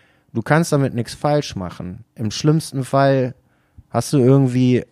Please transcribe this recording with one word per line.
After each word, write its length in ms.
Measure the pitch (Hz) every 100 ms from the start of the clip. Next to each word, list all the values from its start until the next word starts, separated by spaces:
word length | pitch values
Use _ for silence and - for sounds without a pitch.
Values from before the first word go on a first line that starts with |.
| _ _ _
du 80 | 117
kannst 300 | - 151 170
damit 220 | 147 135
nichts 220 | 120 110 -
falsch 420 | 151 147 - 98
machen. 480 | 90 - 90 104 - -
Im 160 | 110
schlimmsten 540 | - 151 160 - 139 123
Fall 500 | 135 139 135 127 - _ _ _ - -
hast 240 | 117 -
du 60 | 147
irgendwie 640 | 123 139 131 123 127 120 -